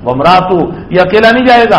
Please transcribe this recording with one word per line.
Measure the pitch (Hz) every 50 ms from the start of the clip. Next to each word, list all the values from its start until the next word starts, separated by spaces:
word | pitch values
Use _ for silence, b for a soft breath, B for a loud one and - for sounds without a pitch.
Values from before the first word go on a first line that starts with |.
| -
وامرأتہ، | 120 123 131 143 165 180 185 185 185 190 170 143 117 B B B B
یہ | 160 180
اکیلا | 180 180 202 214 226 226
نہیں | 233 247 254
جائے | 254 240 240 233 220
گا | 196